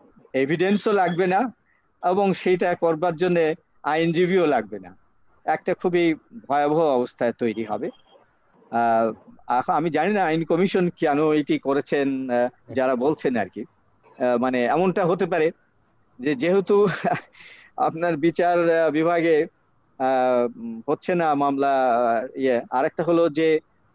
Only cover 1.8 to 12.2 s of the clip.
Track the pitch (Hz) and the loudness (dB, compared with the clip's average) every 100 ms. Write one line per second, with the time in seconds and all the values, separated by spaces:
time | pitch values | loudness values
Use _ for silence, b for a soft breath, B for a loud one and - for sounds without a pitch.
1.8 | _ _ 180 190 196 175 185 180 180 175 | _ _ -2 2 0 0 0 0 0 0
2.8 | 165 156 175 160 180 170 156 175 _ _ | 0 0 -2 0 0 2 0 -2 _ _
3.8 | 143 160 165 165 180 190 156 123 104 104 | -4 0 0 0 2 2 2 0 -2 -12
4.8 | 90 95 _ _ _ _ - 156 - 175 | -16 -20 _ _ _ _ -4 -4 -2 -2
5.8 | 185 175 170 156 _ 117 - 143 147 156 | 0 2 2 0 _ -18 -2 0 2 2
6.8 | 156 127 123 - 120 - 120 107 107 107 | 2 2 0 -2 -4 0 -2 -2 -6 -6
7.8 | 180 - _ _ _ _ _ _ _ 117 | -8 -12 _ _ _ _ _ _ _ -2
8.8 | 117 113 113 110 - - - 123 - 160 | 2 2 0 -4 -14 -16 -4 -2 0 -2
9.8 | 165 151 180 208 165 165 160 165 190 190 | 0 0 0 0 0 -2 0 0 2 0
10.8 | 175 - 156 143 156 151 143 151 135 139 | 0 0 0 2 2 0 0 -2 0 -2
11.8 | - 147 139 135 | -2 -2 -2 -4